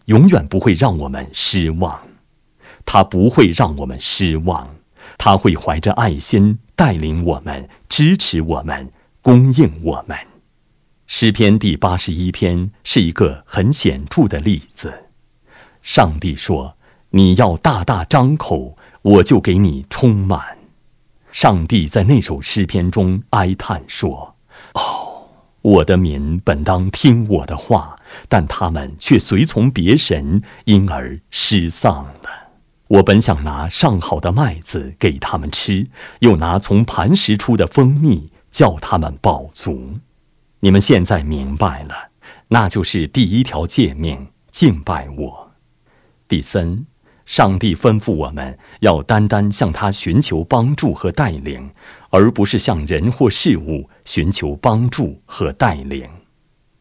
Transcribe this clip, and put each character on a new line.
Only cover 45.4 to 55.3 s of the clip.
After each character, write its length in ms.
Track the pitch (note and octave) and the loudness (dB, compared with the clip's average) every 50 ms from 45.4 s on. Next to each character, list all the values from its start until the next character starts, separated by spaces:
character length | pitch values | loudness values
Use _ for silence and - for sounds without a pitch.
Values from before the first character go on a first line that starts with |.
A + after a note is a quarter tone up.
| - _ _ _ _ _ _ _ _ _ _ _ _ _ _ _ _ | -20 _ _ _ _ _ _ _ _ _ _ _ _ _ _ _ _
第 120 | _ F#2+ E2 | _ -4 -4
三， 460 | C#2+ - - G2 E2+ E2+ F2+ A2+ D#3 - _ _ _ _ _ _ _ | -4 -4 -4 -4 -4 -4 -6 -8 -10 -14 _ _ _ _ _ _ _
上 320 | - - - B2 G2 F#2+ | -4 0 2 2 2 2
帝 180 | F#2 - G2+ E2 | 0 0 -2 -2
吩 240 | - - A2+ G#2+ G#2 | 2 2 2 2 2
咐 120 | - A#2 | 0 -2
我 180 | F2+ D#2 D2 C#2 | -4 -4 -6 -8
们 280 | C#2+ D2 C2+ C2 C#2 - _ _ - _ | -8 -10 -12 -12 -14 -18 _ _ -8 _
要 200 | A2 G2+ E2 C#2+ | 2 2 2 2
单 260 | - - A2+ G#2+ G#2 | 0 0 2 2 2
单 240 | G2+ A2+ G2+ G2+ G2+ | 2 2 0 0 -2
向 220 | G2+ - - F2+ D#2+ | -2 -2 -2 -2 -2
他 180 | - G#2+ G2 | -2 -4 -4
寻 300 | G2 - - E2+ E2+ D3+ | -4 -4 -4 0 0 0
求 220 | - - D#2+ D#2 E2+ | 0 0 -4 -6 -2
帮 320 | - C#3 A#2 A#2 C3+ D3 | 0 0 0 2 0 -2
助 180 | - E3 A#2+ D#2+ | -2 -4 -4 -4
和 180 | - - F2+ | -4 -6 -4
带 200 | E2+ - C#3+ G2+ | -2 -2 -4 -4
领， 400 | D#2+ C#2 C2+ C#2+ C#2 B1+ C2+ C#2 - _ - - - _ _ _ | -4 -8 -10 -12 -12 -12 -16 -18 -20 _ -20 -20 -20 _ _ _
而 180 | - F#2+ G#2 A#2+ | 4 4 4 4
不 160 | - - G2+ | 4 0 0
是 140 | - - G2 | 0 0 -2
向 260 | - C#3 G#2 D#2 D2 | -2 -2 -4 -4 -4
人 260 | C#2+ F2 D2+ E2+ B2 | -4 -4 -2 -2 -4
或 160 | B2 - C3+ | 0 2 0
事 300 | G#2+ - - - F3 G#2 | 0 2 0 0 0 0
物 320 | D#2+ C#2+ D#2 D#2 C2+ B1+ - _ _ _ | 0 -2 -6 -8 -8 -8 -12 _ _ _
寻 260 | - - E2 D2+ F#2 | -8 -4 -2 -2 -2
求 240 | G2+ - - C#2+ D2 | -2 -4 -4 -6 -6
帮 320 | - - B2 A2 A2+ B2 | -2 0 0 2 2 0
助 360 | A#2+ - - - D2+ C2 - _ | -2 -2 -4 -4 -6 -6 -12 _
和 260 | _ | _